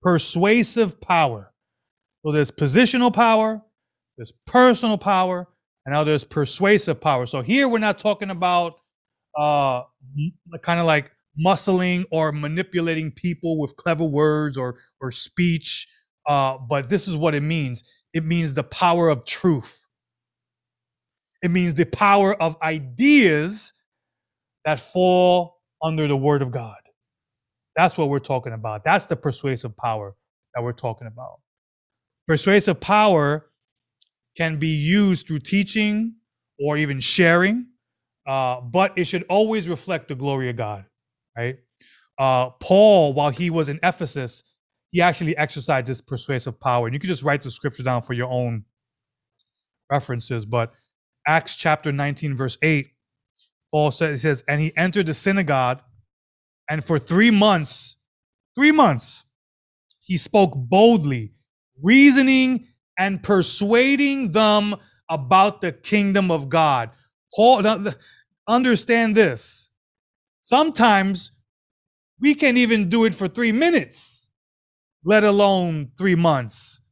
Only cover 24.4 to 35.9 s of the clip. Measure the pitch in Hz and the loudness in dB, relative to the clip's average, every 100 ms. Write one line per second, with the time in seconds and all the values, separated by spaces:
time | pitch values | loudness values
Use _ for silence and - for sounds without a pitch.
24.4 | _ _ 156 151 - 185 185 180 180 180 | _ _ -4 -4 -4 0 2 4 4 2
25.4 | 170 _ _ _ 160 160 151 139 139 147 | 0 _ _ _ -6 -2 -2 0 2 0
26.4 | 131 117 110 104 _ _ _ _ _ _ | -2 -8 -12 -20 _ _ _ _ _ _
27.4 | _ _ _ - 175 - 147 143 - 131 | _ _ _ 0 0 0 -2 -2 -4 -6
28.4 | 123 113 110 107 156 190 - 165 147 127 | -6 -10 -10 -6 -2 -2 -2 -6 -6 -6
29.4 | 143 127 120 107 120 110 101 98 _ _ | -6 -6 -10 -8 -6 -6 -10 -16 _ _
30.4 | _ 120 120 117 123 110 117 110 127 - | _ -10 -8 -8 -10 -10 -16 -18 -20 -20
31.4 | _ _ _ _ _ _ _ _ - 151 | _ _ _ _ _ _ _ _ -4 -2
32.4 | - 202 190 170 - 208 214 170 143 151 | 2 2 2 -4 0 2 4 2 2 -2
33.4 | _ _ _ _ _ _ - _ _ - | _ _ _ _ _ _ -20 _ _ -6
34.4 | 165 156 160 156 147 196 202 180 - 156 | -6 -2 -2 -2 0 2 2 0 -4 -8
35.4 | - 196 196 220 214 | -2 -2 -2 -2 -2